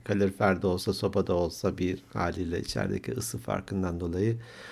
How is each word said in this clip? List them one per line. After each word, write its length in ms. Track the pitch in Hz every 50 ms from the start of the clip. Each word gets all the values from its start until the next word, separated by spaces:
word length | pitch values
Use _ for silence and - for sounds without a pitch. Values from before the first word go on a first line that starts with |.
| -
kalorifer 580 | - 104 98 101 95 95 - 107 98 92 87
de 40 | 98
olsa, 260 | 95 90 95 - 107
soba 340 | 95 - - 98 98 101 95
da 80 | - 90
olsa 440 | 87 87 82 - - - 95 87 90
bir 200 | 90 90 92 95 - -
haliyle 480 | - 101 90 87 85 92 90 82 85 -
içerideki 520 | - - - 55 - 50 50 - - -
ısı 260 | - - - - - -
farkından 640 | - - 98 98 - - 101 95 95 90 85 85
dolayı 360 | 90 85 85 90 104 113 113 117 - - - - - -